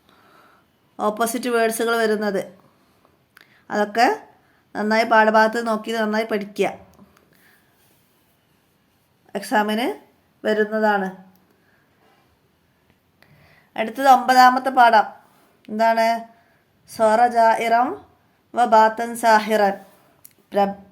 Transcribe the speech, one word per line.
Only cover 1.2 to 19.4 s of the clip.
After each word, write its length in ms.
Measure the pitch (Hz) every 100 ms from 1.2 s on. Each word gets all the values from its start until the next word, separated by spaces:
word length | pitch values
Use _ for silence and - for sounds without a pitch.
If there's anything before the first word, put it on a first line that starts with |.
| 226 247 254
വേർഡ്സുകൾ 480 | 233 226 220 233 233
വരുന്നത്, 560 | 220 214 208 196 - - _ _ _ _ _ _ _ _ _ _ -
അതൊക്കെ 480 | 208 208 214 254 427 - _ _ _ _ -
നന്നായി 280 | 214 220
പാഠഭാഗത്ത് 640 | 233 220 214 214 220 233 233
നോക്കി 240 | 214 214
നന്നായി 320 | 226 214 214
പഠിക്കുക. 500 | 226 220 196 - 185 - - _ - _ _ _ _ _ _ _ _ _ _ _ _ _ _ _ _ _ _ _ _ _ _ 202
എക്സാമിന് 680 | 202 220 214 214 269 427 _ _ _ _ 214
വരുന്നതാണ്. 760 | 214 214 220 214 202 190 185 - _ _ _ _ _ _ _ _ _ _ _ _ _ _ _ _ _ _ _ _ _ _ _ _ -
അടുത്തത് 320 | 220 220 269
ഒമ്പതാമത്തെ 640 | 254 233 254 254 254 262
പാഠം. 540 | 262 233 220 196 - _ _ _ _ -
എന്താണ്? 540 | 214 226 226 226 226 226 _ _ _ _ _ _ -
സോറ 300 | 220 220 240
ജായിറം 720 | 233 226 226 226 226 262 403 - _ _ _ _ 226
വ 100 | 240
ബാത്തൻ 500 | 220 220 220 233 233
സാഹിറൻ. 580 | 233 220